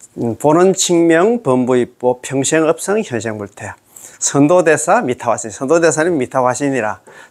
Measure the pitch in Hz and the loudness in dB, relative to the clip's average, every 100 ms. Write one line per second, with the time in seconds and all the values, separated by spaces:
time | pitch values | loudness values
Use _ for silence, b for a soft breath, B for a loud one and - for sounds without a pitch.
0 | - - 117 107 143 170 190 180 - 170 | -20 -8 -6 -2 0 4 2 2 0 2
1 | 170 165 208 240 139 127 123 127 117 _ | 4 4 2 0 0 0 2 0 -2 _
2 | 123 123 - 135 131 160 151 - - 214 | -4 -4 -6 -4 0 0 0 -2 -4 -4
3 | - 117 110 107 104 - 98 - B B | -4 -6 -6 -10 -12 -14 -18 -18 B B
4 | B B - 139 151 180 165 147 - 226 | B B -2 2 4 4 4 2 2 0
5 | 127 117 - 110 110 - 135 165 165 151 | 0 -4 -4 -6 -8 -10 -2 2 2 2
6 | 170 156 120 135 123 120 143 131 107 98 | -2 -2 -2 0 0 0 -2 -2 -4 -8
7 | B B B | B B B